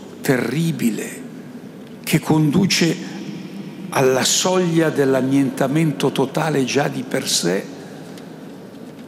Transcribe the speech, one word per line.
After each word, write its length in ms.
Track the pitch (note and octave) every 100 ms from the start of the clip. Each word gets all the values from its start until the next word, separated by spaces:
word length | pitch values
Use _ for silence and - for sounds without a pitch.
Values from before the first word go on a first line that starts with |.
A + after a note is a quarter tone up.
| - -
terribile, 1000 | - B2+ A2+ C#3+ E3 C3+ A#2 - - - - - - - - - - -
che 160 | - D#3
conduce 960 | - D#3 D#3 F3+ F#3+ - E3+ - - - - - - - - - -
alla 360 | - C3 C3 A#2+
soglia 640 | - F#3 F#3 F3+ E3 D#3
dell'annientamento 1200 | C3+ C3+ C3+ C3 C#3 C3+ - C3+ D3+ E3 C3+ -
totale 540 | - C3+ D#3+ D#3+ C#3+ B2
già 240 | C#3 D3
di 160 | C3 -
per 200 | C3+ -
sé? 360 | - - F#2+ - - - - - - - - - - - - - -